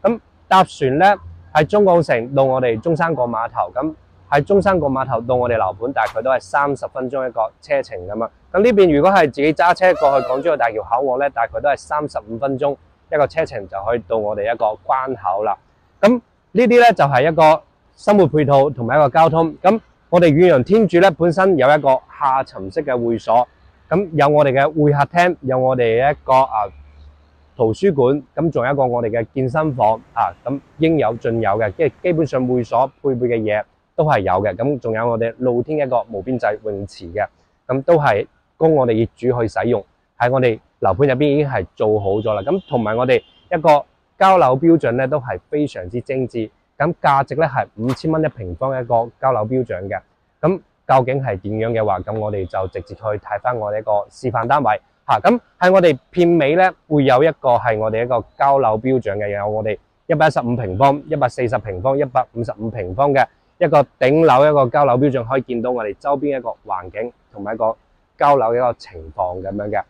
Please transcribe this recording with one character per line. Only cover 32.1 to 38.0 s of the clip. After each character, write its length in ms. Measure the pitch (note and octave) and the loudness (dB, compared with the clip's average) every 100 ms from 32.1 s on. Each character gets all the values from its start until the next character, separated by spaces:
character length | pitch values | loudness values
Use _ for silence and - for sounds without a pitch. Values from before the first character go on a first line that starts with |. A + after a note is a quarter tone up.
本 140 | E3 D#3 | -2 -2
上 200 | C3+ B2+ | -2 -2
會 160 | B2+ | -2
所 280 | A2+ A#2+ C#3 _ | -2 -2 -2 _
配 80 | C#3 | -4
備 80 | B2 B2 | -2 -2
嘅 100 | A2+ | -2
嘢 240 | G#2+ G#2 - _ _ | -2 -4 -6 _ _
都 100 | - | -4
係 160 | D#3 B2+ | 0 0
有 120 | F#2+ F#2 | 0 0
嘅。 120 | G#2 | -2
噉 240 | F#2+ B2+ C#3 | -4 -4 -4
仲 140 | A#2 | -4
有 140 | A2 A#2 | -4 -2
我 100 | A2+ | -2
哋 160 | A#2 A#2+ | -4 -2
露 240 | B2+ A#2+ | -2 -2
天 160 | A#2+ D3+ | -4 -4
一 120 | C3+ | -2
個 140 | B2 G#2+ | -2 -4
無 120 | G2+ | -10
邊 160 | G2 B2+ | -6 -4
際 200 | A2 G#2 | -4 -4
泳 220 | G#2+ G2 G2 | -8 -8 -10
池 200 | - F2+ | -14 -12
嘅， 140 | G2 G2 _ _ _ - | -8 -8 _ _ _ -6
噉 160 | C3 | -4
都 120 | C3+ | 2
係 280 | E3 | 2